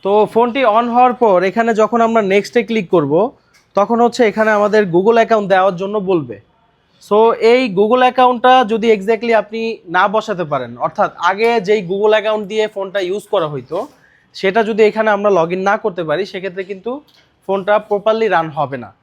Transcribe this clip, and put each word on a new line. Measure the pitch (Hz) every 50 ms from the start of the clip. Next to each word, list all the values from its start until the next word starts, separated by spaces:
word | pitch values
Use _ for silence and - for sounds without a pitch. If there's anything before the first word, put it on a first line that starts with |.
| _
তো | 190 202 214 214 185 -
ফোনটি | 220 233 247 220 277 262 226 208 226
on | 240 240 233
হওয়ার | 240 254 254 240 - 247
পর | 220 190 180 175 190
এখানে | 185 226 226 233 226 196
যখন | 220 208 226 233 226 226
আমরা | 226 226 214 190 190
নেক্সটে | 202 196 - - 240 233 -
ক্লিক | 226 220 196 165 -
করব, | 175 147 139 143 170 202 262 - _ _ _ _ _ _ _ _ 196
তখন | 202 202 233 233 240
হচ্ছে | 240 233 - 254 214
এখানে | 185 214 220 220 214 208
আমাদের | 208 208 196 214 208 185 160
Google | 175 190 214 233 233
অ্যাকাউন্ট | 226 202 226 220 202 185 196
দেওয়ার | 185 185 196 190 170
জন্য | 190 196 208 220 190 180
বলবে। | 190 170 147 120 110 98 _ _ _ _ _ _ _ _ _ _ _ _ - -
So | 202 208 220 226 226 - - 220
এই | 240 254 262 247 185 175
Google | 202 214 240 254 254
অ্যাকাউন্টটা | 254 247 254 254 247 254 233 214 254 254 262 254 202
যদি | 220 226 202 233 220 208
exactly | 190 196 226 220 226 233 226 214
আপনি | 202 214 220 226 226 226 226 - _ 180 165
না | 180 190 208 196
বসাতে | 220 214 220 208 170 175 147
পারেন, | 147 135 127 117 117 123 135
অর্থাৎ | 160 - - 202 165 - - 160 175
আগে | 196 196 226 233 233 233 190 175
যেই | 214 220 190 165
Google | 190 196 208 214 214
অ্যাকাউন্ট | 214 196 220 214 214 214 185
দিয়ে | 214 220 214 214 214
ফোনটা | 202 196 190 180 202 190 175
ইউজ | 185 208 - - -
করা | 196 165 151 151
হইতো, | 139 123 - 151 180 240 294 _ _ _ _ _ _ _ _ _ -
সেটা | - 190 185 220 220 202
যদি | 226 202 220 208
এখানে | 214 220 220 220 208 202
আমরা | 202 208 196 180
log | 165 170 175
in | 185 190 196
না | 202 214 -
করতে | 220 180 185 175 156
পারি, | 147 160 196 190
সেক্ষেত্রে | - 196 180 196 175 190 190 185
কিন্তু | 202 190 185 226 247 294 294 _ _ _ _ _ _ _ _
ফোনটা | - 190 196 190 190 208 214 208 -
properly | 208 202 196 220 220 226 226 214 185
রান | 170 165 160 143 151
হবে | 147 131 135 127 117
না। | 98 - _